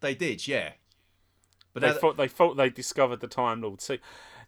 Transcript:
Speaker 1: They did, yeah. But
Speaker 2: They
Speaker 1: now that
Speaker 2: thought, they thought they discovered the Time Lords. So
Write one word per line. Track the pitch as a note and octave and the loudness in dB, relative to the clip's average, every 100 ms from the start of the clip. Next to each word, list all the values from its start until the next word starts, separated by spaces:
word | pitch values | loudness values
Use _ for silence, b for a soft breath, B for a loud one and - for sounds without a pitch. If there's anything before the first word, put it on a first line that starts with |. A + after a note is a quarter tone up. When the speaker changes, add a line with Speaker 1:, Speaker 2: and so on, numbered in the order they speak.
Speaker 1:
They | C#3+ | -6
did, | B2+ E3+ G#2 - | -4 -4 -6 -4
yeah. | C3 D#2 - _ _ _ _ _ _ _ _ _ | -4 -6 -10 _ _ _ _ _ _ _ _ _
But | B2 | 0
Speaker 2:
They | D3 | 2
Speaker 1:
now | |
that | D3+ | 4
Speaker 2:
thought, | D#3+ E3 | 2 2
they | C3+ | 0
thought | - E3+ C#3 | 4 4 4
they | C3 | 0
discovered | B2+ B2 - C3 A#2+ | 0 -6 0 0 0
the | A#2+ | -6
Time | - B2 A2+ | -2 -2 -2
Lords. | A2 G2 - | -6 -8 -8
So | C3+ B B B B | -8 B B B B